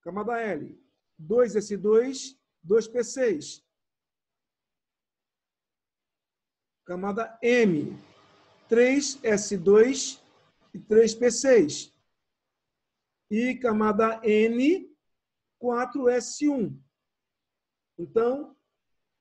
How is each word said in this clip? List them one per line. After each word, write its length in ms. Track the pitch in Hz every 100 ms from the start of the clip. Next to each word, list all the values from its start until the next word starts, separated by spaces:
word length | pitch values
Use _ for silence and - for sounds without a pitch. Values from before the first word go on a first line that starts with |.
Camada 380 | 170 190 208 233
L, 440 | 220 160 143 - _ _ _ _
dois 380 | 156 233 240 202
S 220 | 202 202
dois, 640 | 202 220 254 262 - _ _ _
dois 240 | 160 220 220
P 160 | 247
seis. 600 | 233 269 247 156 - - _ _ _ _ _ _ _ _ _ _ _ _ _ _ _ _ _ _ _ _ _ _ _ _ _ _ _ _ _ _ _ _ -
Camada 520 | 180 196 202 226 -
M, 520 | 233 247 220 160 - - - _ _ _ _ _ _
três 560 | 233 247 277 269 -
S 320 | 226 202 - 202
dois 640 | 165 208 240 269 - - _ _ _ _ _
e 60 | 180
três 340 | - 214 226
P 160 | - 240
seis. 680 | 233 269 233 147 - - _ _ _ _ _ _ _ _ _ _ _ _ _ _
E 260 | 214 247 254
camada 600 | 233 214 214 208 220 220
N, 680 | 220 214 226 233 269 381 - _ _ _ _ _ _ _
quatro 500 | 240 240 247 285 247
S 400 | 247 233 - 294
um. 320 | 277 175 135 _ _ _ _ _ _ _ _ _ _ _ -
Então, 600 | 170 220 233 269 311 _ _ _ _ _ _ _